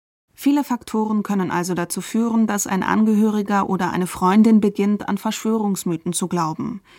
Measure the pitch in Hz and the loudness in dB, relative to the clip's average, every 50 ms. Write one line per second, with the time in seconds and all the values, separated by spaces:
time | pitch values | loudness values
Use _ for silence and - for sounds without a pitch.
0 | _ _ _ _ _ _ _ - - 277 285 294 269 - 247 233 - - - 220 | _ _ _ _ _ _ _ -2 0 2 2 2 0 -2 -4 -6 -6 -6 -4 -4
1 | 220 214 214 208 202 - 202 196 185 - - 175 175 185 180 165 175 170 - 196 | -2 0 -2 -2 -2 -2 -2 -2 -2 -2 -2 -4 -2 -2 -2 -4 -4 -6 -6 -8
2 | 180 - - 220 233 233 220 226 220 208 208 202 - - 196 185 - - 185 214 | -8 -4 -2 -2 0 2 2 2 2 2 0 -2 -2 -2 -2 -2 0 0 2 2
3 | 220 220 220 208 220 220 208 208 202 202 202 196 196 - 190 175 185 170 - 175 | 2 4 4 4 2 2 2 0 -2 0 0 0 0 0 -2 -2 -2 -2 -2 -2
4 | 185 170 - - 185 180 190 220 214 233 226 214 214 202 202 - 202 202 208 196 | -4 -4 -4 0 2 4 6 8 8 8 6 6 4 2 0 0 0 0 0 -2
5 | - - 202 196 - 220 214 - - 220 220 226 208 202 190 - - 180 170 160 | -2 -6 -6 -4 -4 -4 -6 -4 -2 -2 -2 0 0 -2 -4 -4 -4 -4 -4 -4
6 | - 175 175 - 196 170 180 175 165 156 160 - - - - 196 _ _ - | -4 -4 -4 -4 -4 -2 -2 -2 -2 -2 -4 -6 -6 -8 -8 -10 _ _ -20